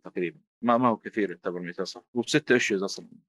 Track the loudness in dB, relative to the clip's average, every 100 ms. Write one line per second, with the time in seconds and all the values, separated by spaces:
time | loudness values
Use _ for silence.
0 | -8 -6 -6 -6 _ _ 0 4 4 2
1 | -2 -2 -2 -4 -6 -6 -8 -8 -8 -10
2 | -8 -6 0 0 4 4 4 0 -2 -6
3 | -14 -20